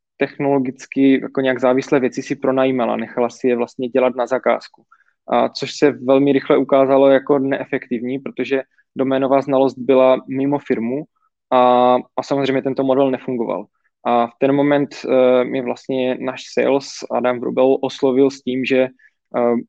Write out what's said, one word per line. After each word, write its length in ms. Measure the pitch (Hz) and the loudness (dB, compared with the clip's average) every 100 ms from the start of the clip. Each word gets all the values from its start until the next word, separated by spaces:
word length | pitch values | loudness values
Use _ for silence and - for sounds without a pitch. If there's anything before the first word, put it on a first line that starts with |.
| _ - | _ -6
technologicky 1040 | 139 - 139 139 127 - - - 135 131 | -6 -4 -2 0 -2 -8 -8 0 4 4
jako 200 | 127 - | 0 -4
nějak 180 | 131 127 | -2 0
závislé 400 | 127 127 131 147 | 2 0 0 0
věci 220 | 123 123 | 0 -4
si 140 | 131 139 | -8 -4
pronajímala, 600 | 131 131 131 131 113 113 | -2 0 0 0 -2 -4
nechala 340 | 113 - 120 | -6 -4 -4
si 180 | - 131 | -2 -2
je 80 | 120 | 0
vlastně 340 | 117 - 127 | -2 -6 -4
dělat 260 | 127 127 123 | 0 0 0
na 120 | 120 | -2
zakázku. 560 | 127 - 113 - _ _ _ _ _ - | -2 0 -2 -4 _ _ _ _ _ -4
A 220 | 120 120 | 0 0
což 280 | - 135 - | -2 -12 0
se 140 | 147 | 0
velmi 400 | 120 127 135 143 | 0 0 2 4
rychle 260 | 139 - 139 | 2 2 0
ukázalo 520 | 131 143 135 135 139 | 2 2 4 4 6
jako 300 | 135 135 143 | 4 2 0
neefektivní, 800 | 135 139 127 135 - 120 123 135 | 0 -4 -6 -8 -6 -6 -6 -8
protože 420 | 135 117 123 135 - _ _ - | -8 -8 -4 -4 -4 _ _ -4
doménová 460 | 131 135 135 139 | -2 0 2 0
znalost 360 | 135 135 135 123 | 2 2 2 0
byla 400 | 123 131 131 131 135 | 2 4 6 4 0
mimo 320 | 135 135 131 | -4 -2 -2
firmu 440 | - 110 113 131 156 _ _ _ - | -2 -4 -4 -6 -8 _ _ _ -2
a, 440 | 127 123 123 123 123 | 2 4 4 4 2
a 280 | - - | -2 -10
samozřejmě 380 | 131 139 135 131 | -4 -2 -2 -2
tento 220 | 135 131 | -2 -2
model 280 | 135 131 139 | 0 2 0
nefungoval. 540 | 127 - 127 107 95 104 _ _ _ - | -2 -4 -6 -4 -6 -10 _ _ _ -2
A 220 | 120 117 | 0 0
v 40 | - | -2
ten 160 | 139 143 | 0 2
moment, 340 | 143 143 143 - - | 2 0 -2 -6 -2
eh, 340 | 131 127 127 | 2 4 2
mě 180 | 127 131 | 0 -4
vlastně 560 | 123 120 - 135 127 131 | -6 -8 -6 -4 -4 -4
náš 220 | 127 127 - | -8 -10 -12
sales 340 | - 123 135 135 - - | -6 -2 -2 -4 -14 -8
Adam 280 | 120 123 123 | -4 -4 -4
Vrubel 380 | 123 120 131 135 | -4 0 0 0
oslovil 500 | 131 - 139 127 139 | -4 -4 -2 2 0
s 100 | 139 | 0
tím, 240 | - 127 127 | -8 -6 -2
že, 160 | 131 | 0
eh, 760 | 131 131 _ _ _ 123 120 120 | 0 -4 _ _ _ -4 0 -2